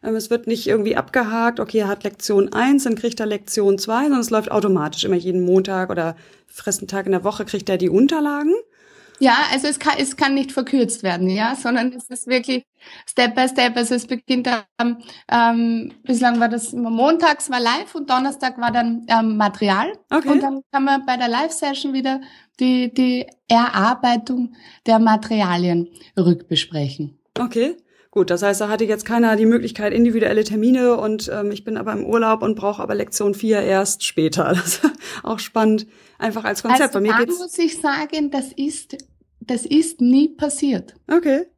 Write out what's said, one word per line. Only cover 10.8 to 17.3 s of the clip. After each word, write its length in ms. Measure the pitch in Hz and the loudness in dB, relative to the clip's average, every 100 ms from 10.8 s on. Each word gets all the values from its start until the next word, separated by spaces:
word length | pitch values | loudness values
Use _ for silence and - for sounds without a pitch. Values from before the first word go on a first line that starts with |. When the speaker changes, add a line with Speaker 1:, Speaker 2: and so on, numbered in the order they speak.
| 233 - | 0 -2
Speaker 2:
werden, 260 | 190 175 185 | -4 -2 0
ja, 260 | 190 220 269 | 0 -2 -2
sondern 380 | 240 247 247 | -2 0 -2
es 160 | 247 - | -6 -14
ist 180 | 247 - | -14 -2
wirklich 380 | 254 240 254 - _ - - - | -2 0 -6 -6 _ -20 -20 -6
Step 280 | - 247 240 | 0 0 2
by 120 | 254 | 0
Step. 300 | 262 247 240 | 2 0 2
Also 180 | 233 247 | -2 -2
es 100 | - | -4
beginnt 420 | 247 _ 254 247 240 202 _ | -8 _ -2 0 -4 -6 _
am, 200 | 240 233 - - - | -4 -4 -12 -20 -2
ähm, 600 | 240 233 233 233 233 - - | 2 4 4 0 -2 -6 -14
bislang 360 | - 240 247 240 | -2 2 2 2
war 80 | 233 | 0
das 240 | 233 - | -2 -6
immer 160 | 247 233 | -6 -4
montags 600 | 226 269 330 330 | 2 2 4 2